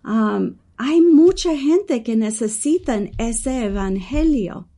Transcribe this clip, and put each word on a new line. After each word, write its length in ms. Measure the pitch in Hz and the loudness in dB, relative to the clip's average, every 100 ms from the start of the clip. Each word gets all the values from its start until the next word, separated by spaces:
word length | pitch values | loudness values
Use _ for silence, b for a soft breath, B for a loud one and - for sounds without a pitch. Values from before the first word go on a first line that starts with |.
Um, 520 | - 220 214 202 185 185 _ - | -2 -2 0 -2 -4 -8 _ -8
hay 240 | 254 330 | 0 4
mucha 560 | 339 302 339 381 359 302 | 6 8 6 4 -2 -2
gente 460 | 277 349 403 247 | 2 0 0 -4
que 140 | 226 226 | -2 -2
necesitan 960 | 214 220 220 220 294 349 - 220 - - | -2 -4 -6 -4 -2 -2 0 -4 -4 -6
ese 500 | 233 226 262 254 208 | -6 -4 -4 -4 -4
evangelio 1000 | 196 190 196 180 294 320 285 185 - 175 | -4 -4 -4 -4 0 0 0 -4 -10 -18